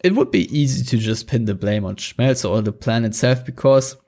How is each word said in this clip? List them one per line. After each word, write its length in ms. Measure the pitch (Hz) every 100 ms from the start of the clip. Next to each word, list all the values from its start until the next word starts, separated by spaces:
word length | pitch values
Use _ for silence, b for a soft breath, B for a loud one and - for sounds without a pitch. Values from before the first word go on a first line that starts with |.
it 120 | 180 220
would 160 | -
be 260 | - - 151
easy 260 | 139 131 123
to 120 | 117
just 300 | 110 113 -
pin 180 | 120 107
the 80 |
blame 320 | 95 101 104 98
on 120 | 98
Schmelz 520 | - - 131 123 101
or 120 | 107
the 100 | 107
plan 340 | 107 - 117 113
itself, 400 | 107 127 127 127
because, 500 | 131 135 135 131 -